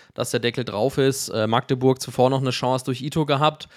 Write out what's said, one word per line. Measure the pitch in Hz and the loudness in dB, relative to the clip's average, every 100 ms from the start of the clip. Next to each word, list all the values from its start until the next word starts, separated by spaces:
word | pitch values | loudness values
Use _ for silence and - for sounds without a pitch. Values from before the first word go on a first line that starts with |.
| - | -16
dass | - 120 | -8 -4
der | 120 | -2
Deckel | 120 117 | -2 -4
drauf | 117 - 131 143 | -4 0 0 2
ist. | 135 131 - | 2 0 -4
Äh, | 110 107 | -2 0
Magdeburg | 117 - 127 127 127 | 0 0 2 2 2
zuvor | - 123 127 | -2 2 2
noch | 135 | 4
eine | 131 | 0
Chance | 123 127 127 127 | -2 0 0 -2
durch | 123 | -6
Ito | 143 160 147 | -4 -2 0
gehabt, | 139 156 147 - | 2 2 0 -12